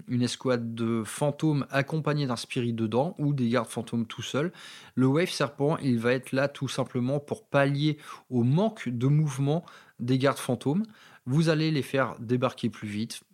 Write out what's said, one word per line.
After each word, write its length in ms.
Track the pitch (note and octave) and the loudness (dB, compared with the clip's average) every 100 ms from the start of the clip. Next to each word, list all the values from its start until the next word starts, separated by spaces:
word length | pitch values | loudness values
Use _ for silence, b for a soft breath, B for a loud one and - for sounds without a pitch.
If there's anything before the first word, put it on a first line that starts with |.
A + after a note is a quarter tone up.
| - | -2
une 140 | B2 | 0
escouade 520 | B2 - C3 A#2+ A#2 | 0 -2 -2 -2 -2
de 300 | A2+ A2+ A2+ | -4 -2 -2
fantômes 640 | G#2+ - D3 C#3+ D#3 C#3+ - | -2 -2 -2 0 0 0 0
accompagnés 540 | C#3 C#3 D#3+ D3+ D3 C#3 | -2 -2 -2 0 0 0
d'un 120 | A#2 | -4
spirit 340 | - C3+ A#2+ | -4 -4 -2
dedans 440 | A2+ A2 A2+ E3 - | 0 0 0 0 0
ou 160 | C#3+ | 0
des 160 | C#3+ A#2 | 2 2
gardes 180 | B2 A2+ | 2 0
fantômes 380 | - A2+ A#2 A2+ | -6 -4 -4 -4
tout 160 | - | -6
seuls. 320 | - B2+ E3+ - B B B - | -6 -2 -4 -6 B B B 2
Le 120 | C3 | 4
Wave 220 | D3 F3+ | 4 2
Serpent, 480 | - C#3 - C#3+ D#3+ | 0 -2 0 0 0
il 200 | C#3+ A#2 | 2 2
va 140 | A#2 | 2
être 180 | C3 - | 0 0
là 160 | C3 C#3 | 0 0
tout 220 | - C3 | -2 -6
simplement 500 | - B2+ B2+ B2 C#3+ | -4 -2 -2 0 -2
pour 240 | - - | -4 -8
pallier 540 | - C#3 C#3 C#3 D3+ D3 B B B | -2 2 2 2 0 -2 B B B
au 140 | B2 | 2
manque 440 | A#2+ D#3 A3 A3 B2+ | 4 4 2 -2 -6
de 200 | A#2+ C3 | 0 4
mouvement 580 | D3+ D#3 B2+ C#3 D#3+ - B B B | 4 2 0 0 0 -4 B B B
des 180 | A#2+ C3 | 0 2
gardes 220 | C3+ B2+ | 4 2
fantômes. 440 | - A#2 C3 E3+ A3 B B B B2+ | 0 -2 0 0 -2 B B B -2
Vous 240 | C#3 E3 | 2 4
allez 200 | D#3 D#3+ | 4 2
les 140 | D3+ | 0
faire 320 | - C3+ A#2+ - | 0 0 0 -2
débarquer 500 | A2+ B2 B2 - A#2 | -2 0 0 -2 -4
plus 180 | - G#2+ | -4 -6
vite. 340 | G#2 A#2 - - | -6 -6 -8 -16